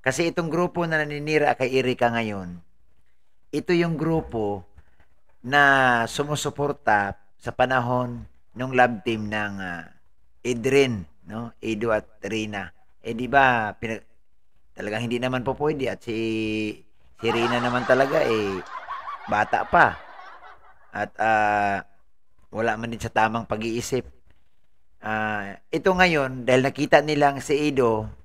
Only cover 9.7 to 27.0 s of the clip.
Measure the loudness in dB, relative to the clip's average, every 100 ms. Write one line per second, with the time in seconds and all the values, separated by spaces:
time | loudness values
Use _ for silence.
9.7 | -10 -14 -20 -20 -20 -20 -10 -6 -2 2
10.7 | 4 4 0 -8 -16 -14 -12 -12 -10 -6
11.7 | -2 0 0 -2 -12 -6 -4 -4 -8 -10
12.7 | -16 -20 -16 -10 -8 2 4 6 4 -2
13.7 | -6 -8 -8 -12 -20 -20 -20 -20 -20 -20
14.7 | -12 -6 -4 -2 -2 -2 -2 -4 -2 -2
15.7 | -2 -4 -6 -6 -4 -2 -2 -2 -2 -4
16.7 | -6 -16 -20 -20 -6 -2 0 0 0 0
17.7 | -2 2 2 4 2 0 0 -2 -4 -8
18.7 | -14 -12 -12 -10 -12 -4 0 0 0 2
19.7 | 6 6 4 -12 -20 -20 -20 -20 -20 -20
20.7 | -20 -14 -6 -6 0 2 4 4 2 2
21.7 | -2 -6 -18 -20 -20 -20 -20 -12 -4 -2
22.7 | -2 -6 -8 -2 2 2 0 -4 -4 -4
23.7 | -4 -4 -4 -6 -16 -20 -20 -20 -20 -20
24.7 | -20 -20 -14 -6 -4 -4 -6 -10 -14 -8
25.7 | -2 0 4 4 4 -2 -4 2 4 4
26.7 | 0 4 4